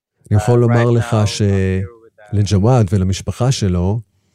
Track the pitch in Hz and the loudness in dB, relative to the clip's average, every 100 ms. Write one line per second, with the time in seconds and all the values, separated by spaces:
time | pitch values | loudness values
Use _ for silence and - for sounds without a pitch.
0 | _ _ - 104 120 120 117 120 120 117 | _ _ -2 -2 2 2 4 2 2 0
1 | 113 110 104 - 101 98 95 95 98 - | 0 0 0 0 0 0 0 -2 -6 -14
2 | - _ 107 104 98 95 107 127 98 104 | -20 _ -6 -4 0 2 2 2 2 0
3 | 92 92 - - 123 - 101 90 90 113 | -2 -4 -6 -4 -2 -2 -2 0 -2 -4
4 | - _ _ | -8 _ _